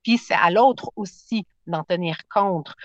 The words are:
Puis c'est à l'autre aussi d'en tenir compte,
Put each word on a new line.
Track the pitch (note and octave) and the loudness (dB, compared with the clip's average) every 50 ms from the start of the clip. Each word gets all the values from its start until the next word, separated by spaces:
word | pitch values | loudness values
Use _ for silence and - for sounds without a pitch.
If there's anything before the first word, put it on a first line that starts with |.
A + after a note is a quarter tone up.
| _ | _
Puis | - A3+ A#3 | 0 0 0
c'est | - - F#3 | 0 -2 0
à | - - E3+ | 2 2 4
l'autre | F3 G#3 A#3+ C4+ B3 - - - - | 4 4 4 4 4 0 -6 -12 -10
aussi | - G#3 F#3 - - _ _ A3+ A3 F#3+ - _ _ _ | -10 -12 -12 -12 -18 _ _ -4 -4 -4 -6 _ _ _
d'en | - E3+ D#3+ D#3 | -8 -6 -6 -4
tenir | - F3 E3+ F3+ E3+ D#3+ - - _ - | -4 -4 -2 -2 -4 -6 -6 -10 _ 0
compte, | G#3 G3+ G3+ F#3 E3 D3 - - - - | 0 2 2 0 -2 -4 -8 -14 -18 -20